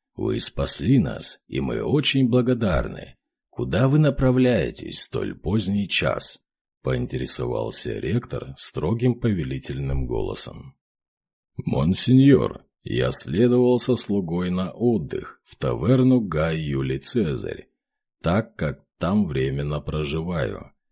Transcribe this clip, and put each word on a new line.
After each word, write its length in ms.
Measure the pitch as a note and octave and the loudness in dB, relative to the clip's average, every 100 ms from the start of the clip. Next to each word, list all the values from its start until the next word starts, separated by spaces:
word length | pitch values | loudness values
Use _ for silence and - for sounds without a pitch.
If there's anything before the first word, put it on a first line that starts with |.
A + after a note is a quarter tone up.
| _ - | _ -8
«Вы 240 | G#1+ A1 | -4 -2
спасли 580 | - - C#2+ - F#2 C3+ | -2 -2 -2 0 2 4
нас, 440 | D2 G#1+ - - _ | 2 -2 -6 -6 _
и 140 | C3+ | -4
мы 220 | C3+ A#2 | -4 -4
очень 460 | A2 D3 C#3 C3+ B2+ | -2 0 0 2 2
благодарны. 880 | B2 A#2+ A#2+ A2 D2 - F#2 - - _ _ _ | 2 2 0 0 0 -2 -8 -14 -20 _ _ _
Куда 380 | - - F#2 C3+ | -8 -2 2 4
вы 100 | D3+ | 4
направляетесь 1000 | D3+ - B2+ B2+ B2+ A2+ C2 - - - | 4 4 4 4 4 4 0 -4 -4 0
в 40 | |
столь 320 | - - G1+ | 0 0 -6
поздний 540 | - - A2 F#2 G2+ G2+ | -6 -2 0 0 0 0
час?» 500 | - D2 G1+ - - _ _ _ _ | -2 0 -2 -4 -6 _ _ _ _
поинтересовался 1160 | - - B2 C3 C3 - B1 A#1+ A2+ - - G#1+ | -4 -2 -2 -4 -2 -2 -2 -4 -4 -4 -6 -6
ректор 560 | C#2 A#2 - - - C2+ | -2 -2 -4 -8 -10 -8
строгим 580 | - - D#2+ A2+ B2 | -8 -4 -2 0 0
повелительным 920 | A#2+ A#2 F#2+ C#2 C3 - C2+ C2+ C2+ B1 | 0 0 -2 -4 -6 -6 -6 -2 -2 -2
голосом. 680 | A1+ G1+ G1+ - - C2+ - _ _ _ _ _ _ _ - | -2 -4 -4 -6 -8 -18 -20 _ _ _ _ _ _ _ -10
«Монсеньор, 1080 | - - D#2 F#2+ - C3 C#3 A2 G#1 G1+ - _ | -4 0 2 2 6 8 8 6 4 -4 -16 _
я 300 | - A#2+ B2+ | -6 -2 0
следовал 640 | C3 - F2+ A#2+ B2 B2 B2 | 0 -2 2 4 4 4 2
со 160 | - | 2
слугой 560 | A#2 - G2+ E2+ F2 F2+ | 0 0 -2 -2 -2 -2
на 220 | F2+ F#2 | -2 -4
отдых 680 | - A#2+ A2 C#2+ - - - | -2 0 0 -2 -8 -10 -16
в 120 | _ - | _ -6
таверну 640 | C2 A#1 E2+ C3 B2+ B2+ | -4 -2 2 4 6 4
Гай 380 | G2+ D2+ E2 D#2+ | 2 0 0 -2
Юлий 400 | D2+ C#2 C2+ C2+ | -2 -2 -2 -2
Цезарь, 720 | - A#2+ F2 B1 G1+ - - _ _ _ _ _ | -2 0 0 -2 -6 -10 -14 _ _ _ _ _
так 360 | D#2+ F#2+ A#2 - | -2 -2 -2 -4
как 280 | D#2 C2+ _ _ | -6 -6 _ _
там 280 | D#2+ G#2 F2+ | -2 0 0
временно 540 | C2+ C2 C#2 C#2+ D2 | 0 -2 -2 -4 -4
проживаю. 920 | - D2+ D2+ D#2 E2+ F2 A#1 G1+ - _ _ | -4 -6 -4 -4 -4 -4 -4 -6 -14 _ _